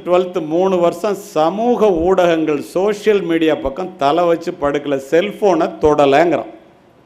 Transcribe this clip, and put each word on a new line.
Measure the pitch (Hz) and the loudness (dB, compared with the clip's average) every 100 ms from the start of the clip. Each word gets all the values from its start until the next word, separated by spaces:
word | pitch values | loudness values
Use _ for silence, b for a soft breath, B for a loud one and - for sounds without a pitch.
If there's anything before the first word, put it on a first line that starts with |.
ட்வெல்த் | 165 180 185 180 151 | 0 0 0 -4 -2
மூணு | 165 185 185 | 0 0 2
வருஷம் | 175 170 214 | 0 0 -4
சமூக | 196 - 156 160 196 240 226 214 | -4 -4 -2 0 0 0 2 2
ஊடகங்கள், | 170 175 190 175 160 156 147 | 2 2 2 2 2 0 -2
சோஷியல் | - 170 202 208 214 202 | -4 -4 -2 -2 0 0
மீடியா | 170 165 156 | 0 0 2
பக்கம் | 156 135 139 185 - | 0 -4 -6 -10 -2
தலை | 139 160 | 0 2
வச்சு | 175 165 175 | 2 0 -4
படுக்கல, | 175 143 147 147 139 | -4 -2 -2 -2 -4
செல்போனை | 139 165 202 196 208 165 175 | 0 0 0 0 0 2 -2
தொடலைங்கிறான்." | - 156 147 143 139 175 151 - - - _ _ _ | 0 2 4 4 4 4 0 -4 -14 -20 _ _ _